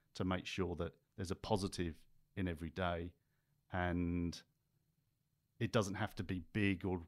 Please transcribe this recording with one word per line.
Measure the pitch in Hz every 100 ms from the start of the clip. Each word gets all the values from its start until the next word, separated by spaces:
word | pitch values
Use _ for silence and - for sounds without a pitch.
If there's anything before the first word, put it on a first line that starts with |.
| _ -
to | 95
make | 90 -
sure | - 87 82
that | 85 - _ -
there's | 90
a | 95
positive | - 107 95 - 87 - - - _ 101
in | 90
every | 78 80
day. | 95 90 85 87 - _ _ _ _ _
And | 92 87 87 85 87 85 - - _ _ _ _ _ _ _ _ _ _ -
it | 110
doesn't | 120 98
have | 101 104 -
to |
be | 92 92 -
big | 107 101 92 98
or | 90